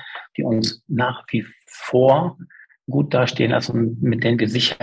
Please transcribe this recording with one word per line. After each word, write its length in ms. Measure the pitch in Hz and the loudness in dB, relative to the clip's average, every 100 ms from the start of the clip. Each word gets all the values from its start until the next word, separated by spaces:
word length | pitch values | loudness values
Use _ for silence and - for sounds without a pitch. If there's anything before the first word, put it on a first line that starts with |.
| - - - - | -18 -18 -12 -6
die 80 | |
uns 400 | - 110 110 - - | -2 0 -2 -6 -6
nach 380 | 117 123 120 - | -2 -2 -4 -6
wie 140 | 117 - - - | -6 -6 -12 -20
vor 720 | - - 127 131 143 175 - - - - _ - | -16 0 4 6 6 2 -6 -14 -20 -20 _ -4
gut 240 | 135 143 | -2 0
dastehen 380 | 127 - - 117 | 2 0 0 2
lassen 220 | 123 123 | 0 0
und 300 | 120 117 117 | 0 0 0
mit 200 | 123 113 | 0 0
denen 160 | 123 120 | 2 2
wir 100 | 110 | 2
sicher 320 | 120 - - | 0 -2 -2